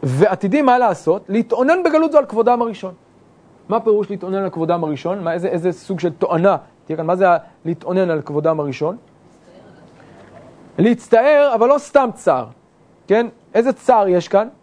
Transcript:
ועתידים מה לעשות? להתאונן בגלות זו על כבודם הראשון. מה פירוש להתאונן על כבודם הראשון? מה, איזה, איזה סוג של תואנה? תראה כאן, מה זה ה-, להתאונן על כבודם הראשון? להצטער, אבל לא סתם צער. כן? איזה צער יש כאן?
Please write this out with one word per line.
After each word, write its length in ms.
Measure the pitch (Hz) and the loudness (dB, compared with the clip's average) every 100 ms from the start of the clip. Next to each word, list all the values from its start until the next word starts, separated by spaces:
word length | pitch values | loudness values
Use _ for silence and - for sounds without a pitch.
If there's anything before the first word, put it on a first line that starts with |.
ועתידים 640 | 143 131 190 185 202 254 277 | -4 2 2 2 -2 0 2
מה 120 | 247 | 2
לעשות? 440 | 240 175 - 185 - | 2 0 -2 -2 0
להתאונן 540 | 202 226 - 262 349 | -4 -2 0 2 2
בגלות 300 | 349 311 320 | 2 2 2
זו 60 | 294 | 2
על 80 | 277 | 0
כבודם 360 | 208 226 240 | -2 0 0
הראשון. 320 | 233 202 190 175 _ _ _ _ _ _ _ | -2 -6 -14 -16 _ _ _ _ _ _ _
מה 120 | 220 | -4
פירוש 300 | 220 208 202 | 0 0 0
להתאונן 320 | 202 180 190 | -8 -6 -6
על 80 | 190 | -6
כבודם 340 | 156 160 175 | -6 -2 -2
הראשון? 400 | 160 147 170 196 | -2 -6 -6 -6
מה, 80 | 170 | -4
איזה, 160 | 170 175 | -4 -4
איזה 240 | 170 175 | -4 -4
סוג 280 | 170 - 185 | -6 -8 -4
של 120 | 175 | -4
תואנה? 440 | 143 - 165 185 165 - _ | -4 -2 2 2 0 -4 _
תראה 120 | _ 156 | _ -8
כאן, 100 | 160 | -4
מה 100 | 185 | 0
זה 140 | 190 | 2
ה-, 80 | 170 - _ | 2 -2 _
להתאונן 460 | 165 170 - 185 185 | -8 -8 -4 -2 0
על 120 | 156 | -2
כבודם 380 | 135 147 156 160 | -4 -4 -2 -2
הראשון? 360 | 147 127 151 220 _ _ _ _ _ - - - - - - - - - - - - - | -4 -4 -6 -6 _ _ _ _ _ -20 -20 -20 -20 -20 -20 -20 -20 -20 -20 -20 -18 0
להצטער, 720 | 196 240 - 226 262 302 285 | 0 0 2 2 4 4 2
אבל 140 | 226 233 | 2 2
לא 100 | 285 | 2
סתם 300 | - 285 254 | 2 0 0
צער. 320 | - - 135 117 120 _ _ _ _ _ | -2 -2 -2 -4 -16 _ _ _ _ _
כן? 200 | 208 233 - _ | -2 -2 -8 _
איזה 180 | 202 233 | -2 0
צער 360 | - - 240 202 | -2 2 2 4
יש 200 | 180 170 | 0 2
כאן? 200 | 196 220 - | -2 -2 -10